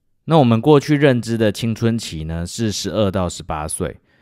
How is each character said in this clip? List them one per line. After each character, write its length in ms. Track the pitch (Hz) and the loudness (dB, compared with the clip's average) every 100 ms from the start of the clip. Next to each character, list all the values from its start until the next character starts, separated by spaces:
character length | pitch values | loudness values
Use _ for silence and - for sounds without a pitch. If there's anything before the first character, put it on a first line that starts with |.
| _ _ - | _ _ 0
那 120 | 160 | 4
我 60 | |
们 160 | 123 113 | 4 4
过 180 | 131 147 | 6 4
去 180 | 131 147 | 4 2
认 240 | 143 123 | 4 2
知 160 | 110 117 | 0 0
的 140 | 110 | 0
青 240 | 98 113 | 0 -4
春 240 | 107 113 113 | -2 -2 -2
期 240 | - 80 | -6 -10
呢， 240 | 78 82 85 | -8 -6 -8
是 240 | - 113 | -4 -4
十 200 | 98 98 | -4 -4
二 200 | 85 101 | -2 0
到 180 | 92 87 | 0 -4
十 140 | - | -6
八 240 | - 78 76 | -10 -8 -8
岁， 320 | - 80 - _ _ | -8 -8 -10 _ _